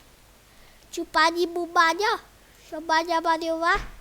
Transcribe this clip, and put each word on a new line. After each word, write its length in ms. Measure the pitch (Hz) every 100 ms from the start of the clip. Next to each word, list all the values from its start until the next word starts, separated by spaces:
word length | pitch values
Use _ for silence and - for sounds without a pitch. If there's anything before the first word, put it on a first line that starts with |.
| - - - - - - - - -
Czy 140 | -
pani 420 | 330 320 320 339 349
mu 200 | 339 330
Mania? 460 | 349 330 330 427 427 - - - - -
Siomania 500 | 330 330 320 339 330
Maniowa? 520 | 339 320 330 330 330 339 - -